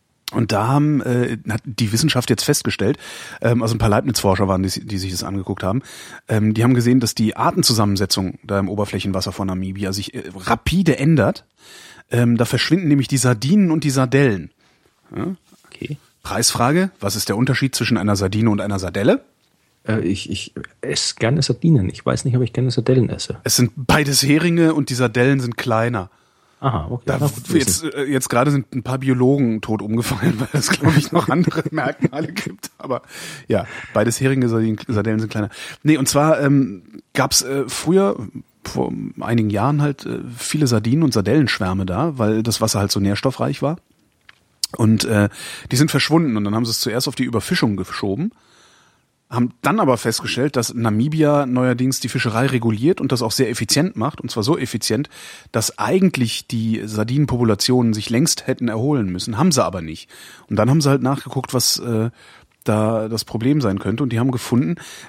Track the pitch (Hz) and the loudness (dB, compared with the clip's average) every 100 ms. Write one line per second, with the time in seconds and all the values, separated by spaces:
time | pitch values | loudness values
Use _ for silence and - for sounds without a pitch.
0 | _ _ - 113 110 101 113 143 147 143 | _ _ -8 -4 0 0 2 2 4 2
1 | - 123 123 113 - 113 - 107 110 110 | 0 0 0 -4 -6 -6 -4 -2 0 2
2 | 107 123 - 117 - 147 - - 101 - | 2 2 2 0 2 0 -2 -2 -2 -2
3 | - - - - 117 120 113 113 110 104 | -6 -16 -16 -2 0 2 0 0 2 2
4 | - 107 101 92 98 95 95 - - 98 | 2 0 2 2 2 0 0 -4 -6 -6
5 | 92 90 - 98 92 95 92 123 - - | -6 -6 -6 -6 -6 -4 -2 -4 -6 -16
6 | - - - 110 107 110 120 123 117 127 | -18 -12 -2 0 2 2 4 4 4 2
7 | 113 - 110 - 147 180 139 113 104 98 | 2 0 -2 0 0 0 0 2 2 2
8 | 98 - 92 - - 98 95 101 101 98 | 0 -2 -4 -6 -4 -2 -2 -4 -4 -4
9 | 98 92 98 95 95 92 95 95 98 95 | -4 -4 -4 -6 -4 -4 -6 -6 -6 -6
10 | 104 120 87 95 90 - - 175 165 131 | -8 -10 -14 -8 -4 -2 0 2 2 2
11 | 147 151 123 - _ _ - - - - | 4 4 2 -2 _ _ -20 -20 -20 -20
12 | - 120 120 117 117 - - 180 165 143 | -4 2 4 4 2 0 0 2 4 2
13 | 123 135 127 117 131 208 180 156 147 131 | 2 2 2 2 2 4 4 2 0 0
14 | 127 135 139 95 76 _ _ _ _ _ | 2 4 4 2 -6 _ _ _ _ _
15 | - - 147 185 _ _ _ - - 147 | -14 -8 -6 -8 _ _ _ -14 -12 -12
16 | _ _ - 98 117 - 123 165 190 - | _ _ -6 -2 0 2 2 2 0 -2
17 | 101 104 - 104 131 127 131 - 120 110 | -6 -4 -2 0 0 0 0 0 0 0
18 | 104 95 95 107 113 101 101 98 90 95 | 2 2 0 2 2 2 -2 -4 -4 0
19 | 123 262 - _ _ _ _ _ - 110 | 2 2 -2 _ _ _ _ _ -4 -2
20 | 82 101 - - - - - _ 131 147 | -2 -4 -6 -8 -10 -14 -16 _ -6 -4
21 | - - 113 156 143 - 165 143 92 - | -4 -2 0 0 0 0 4 4 2 -4
22 | - 64 135 123 120 - 127 120 113 131 | -2 -2 0 0 0 -2 -2 0 2 2
23 | 110 - - - - - 120 - 123 156 | 2 -2 -10 -8 -2 0 0 -2 0 2
24 | 143 135 135 151 175 170 160 151 131 123 | 2 2 4 4 4 4 4 2 -2 0
25 | 123 120 127 139 120 113 127 110 117 113 | 2 4 4 2 0 -4 -2 0 0 -2
26 | 92 _ _ _ _ - 135 104 78 123 | -6 _ _ _ _ -6 -4 -2 -4 -6
27 | - 135 143 - - 160 131 - 156 131 | -4 0 0 -2 0 0 2 -2 -4 -4
28 | 135 131 - 120 143 143 - 127 123 131 | -2 -2 0 2 2 2 -2 -6 -4 -2
29 | 135 127 127 143 120 110 - 107 104 113 | 0 4 4 4 2 0 -2 -4 -2 -2
30 | 113 127 175 113 123 151 - - 160 151 | -2 0 0 0 -2 -2 -2 2 4 4
31 | 139 165 - 151 156 160 - 156 131 - | 2 0 2 2 2 0 -4 -4 -4 -2
32 | - 143 160 180 - 190 - - 139 120 | -2 -2 -6 -6 -10 -12 -18 -12 -6 -6
33 | - - - - - 107 - - - 107 | -8 -18 -16 -10 -2 -2 -2 -12 -2 0
34 | 113 - 135 135 123 113 110 107 - 104 | 2 2 0 2 2 2 0 -2 -2 -2
35 | 104 110 110 110 104 - - - 147 151 | 0 -2 -2 -4 -6 -8 -16 -4 2 2
36 | 131 143 156 143 139 139 123 95 - - | 2 2 4 4 4 4 2 -4 -16 -20
37 | - - 131 - 127 139 131 - 151 190 | -6 0 2 2 0 -2 -4 -4 2 4
38 | 196 - 107 - - _ - - - - | 4 -2 -8 -12 -16 _ -6 -2 -2 -4
39 | - - - 117 107 101 123 147 147 139 | -8 -6 0 2 2 2 2 2 0 -2
40 | - 120 123 120 - 151 135 113 110 147 | -8 -8 -8 -10 -4 0 2 2 2 2
41 | 151 110 98 151 127 - 92 95 92 90 | 2 2 2 2 2 0 -2 -2 -2 -2
42 | 165 131 107 110 113 - 110 104 101 104 | -2 0 0 0 0 0 0 0 0 0
43 | 98 101 135 - 127 139 139 175 _ _ | 0 0 -2 -2 -4 -2 -4 -4 _ _
44 | _ _ _ - _ _ - - 110 110 | _ _ _ -20 _ _ -8 0 4 4
45 | - 107 101 - - - - 123 151 139 | 4 4 2 0 -14 -14 -2 0 2 2
46 | - 160 156 110 101 107 117 110 117 117 | 2 2 2 0 0 0 -2 -2 -2 -2
47 | 143 - 127 117 - 185 120 95 90 - | -2 -4 -2 -2 -2 0 0 -2 -6 -6
48 | 104 104 202 - _ _ _ _ _ _ | -4 -2 -4 -8 _ _ _ _ _ _
49 | _ _ - 120 120 - 139 214 156 120 | _ _ -6 -2 -2 -2 0 2 2 2
50 | 120 110 117 - 143 123 113 117 113 104 | 0 -2 -4 -2 -2 0 -2 -2 0 2
51 | 139 156 147 147 131 123 127 123 131 127 | 0 2 2 2 2 0 0 2 0 -2
52 | 117 131 120 110 135 127 113 107 143 185 | -4 -2 -2 0 0 2 0 0 0 0
53 | 135 120 113 - 113 120 113 143 180 - | 0 -2 -2 0 -2 -2 -2 0 0 -2
54 | 127 - 123 117 104 165 131 107 - 113 | -6 -6 -8 -2 0 0 -2 -4 -2 -2
55 | 147 - - - - 117 - - 107 185 | -4 -10 -20 -20 -6 -2 -2 -4 0 4
56 | 190 - 113 - - 117 110 110 107 107 | 4 2 -2 -4 -6 -2 -2 -2 -4 -4
57 | 110 139 147 123 117 98 - 127 117 110 | -2 0 0 2 2 2 2 2 2 0
58 | 104 117 - - - 127 120 110 135 143 | 0 0 0 0 -4 -2 -2 -2 0 0
59 | 98 90 - 110 180 131 82 90 80 80 | -2 -4 -4 0 2 4 2 -2 -8 -12
60 | - - - - - 104 113 156 139 139 | -16 -20 -20 -16 -4 2 4 4 4 2
61 | 127 139 131 127 - 127 - - 120 110 | 0 -2 -6 -8 -2 0 0 -2 -2 -2
62 | 117 - - - _ _ - 107 107 113 | -2 -6 -20 -20 _ _ -2 0 2 0
63 | 110 110 - 110 120 147 113 98 98 113 | -2 -6 -6 -2 0 2 0 -2 -2 -2
64 | 135 113 131 - - 120 160 175 - - | -2 0 0 -2 -2 0 0 -4 -12 -20